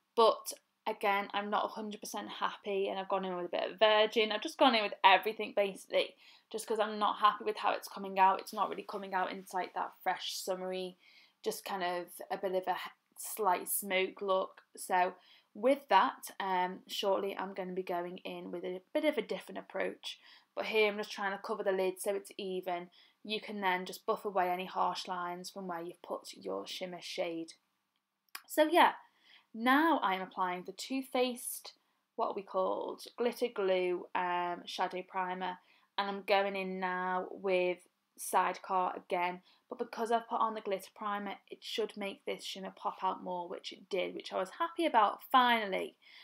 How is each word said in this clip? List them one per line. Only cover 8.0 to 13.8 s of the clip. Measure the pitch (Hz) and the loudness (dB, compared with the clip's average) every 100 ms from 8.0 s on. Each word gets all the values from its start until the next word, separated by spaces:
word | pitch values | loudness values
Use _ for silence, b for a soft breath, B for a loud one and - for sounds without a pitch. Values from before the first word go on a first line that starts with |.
| 196 190 | -2 6
out. | 190 190 | 8 6
It's | - | 0
not | 214 180 | -2 -2
really | 165 | -4
coming | 196 202 196 | -8 -8 -4
out | 190 185 | -2 -2
into, | 196 185 185 | -4 -6 -6
like, | 180 | -4
that | 185 175 - | -4 -6 -4
fresh, | 190 180 - | -4 -2 -4
summery, | - - 185 185 185 185 180 b b b _ | -6 -4 -4 -4 -6 -6 -10 b b b _
just | 214 - | -6 -6
kind | - 196 | -6 -4
of | 175 180 175 - - | -2 -2 -6 -12 -8
a | 190 | -4
bit | 196 | -2
of | 185 185 | 0 0
a | |
h-, | 175 - - _ - | -4 -6 -14 _ -14
slight | - - 202 180 196 | -10 0 2 2 0
smoke | - | -4